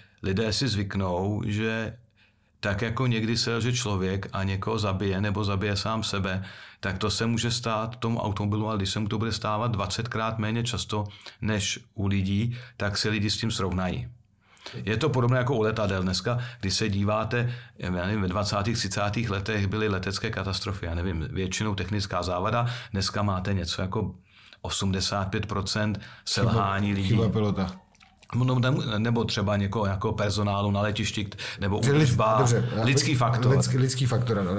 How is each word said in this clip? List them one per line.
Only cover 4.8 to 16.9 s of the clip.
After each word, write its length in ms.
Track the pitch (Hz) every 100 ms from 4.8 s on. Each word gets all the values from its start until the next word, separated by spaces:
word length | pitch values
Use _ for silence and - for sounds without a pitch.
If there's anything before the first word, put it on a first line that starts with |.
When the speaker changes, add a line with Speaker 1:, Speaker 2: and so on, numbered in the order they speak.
| 101 95 101 95
Speaker 1:
nebo 220 | 104 98
zabije 320 | 101 98 104 98
sám 280 | 110 113
sebe, 400 | 107 101 95 95 95 - - -
tak 180 | 98 95
to 120 | 104
se 160 | - 117
může 260 | 113 120
stát 440 | 117 117 110 113 -
tomu 240 | 113 117
automobilu, 480 | 107 101 104 107 107
ale 100 | 107
když 120 | 95
se 100 | 107
mu 80 | 104
to 100 | 110
bude 140 | 113
stávat 400 | 110 110 107 120
dvacetkrát 680 | 98 95 - 120 110 113 117
méně 240 | 107 117
často 400 | 120 123 - 107 101 - - -
než 380 | 104 107 101 - -
u 140 | - 98
lidí, 500 | 98 95 101 120 123 - -
tak 200 | 101 98
se 120 | 107
lidi 200 | 107 104
s 80 | -
tím 140 | 113
srovnají. 560 | - 95 90 92 - - - _ _ _ - - 123 120
Je 120 | 110
to 120 | 151
podobné 280 | 147 120 127
jako 180 | 123 123
u 60 |
letadel. 420 | 107 110 101 95
Dneska, 360 | 92 92 120 120 - -
když 120 | 95
se 160 | -
díváte, 640 | 110